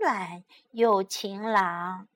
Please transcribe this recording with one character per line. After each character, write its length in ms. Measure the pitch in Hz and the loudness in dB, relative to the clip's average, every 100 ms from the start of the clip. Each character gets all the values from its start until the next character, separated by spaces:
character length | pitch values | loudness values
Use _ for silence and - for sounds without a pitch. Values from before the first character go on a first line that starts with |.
暖 420 | 381 214 175 175 - - _ | -2 0 -4 -10 -18 -20 _
又 320 | 233 233 196 | 2 4 4
晴 400 | 190 - 202 196 | 2 -6 -8 -6
朗。 640 | 220 214 185 170 180 185 196 | 0 2 2 -2 -6 -8 -12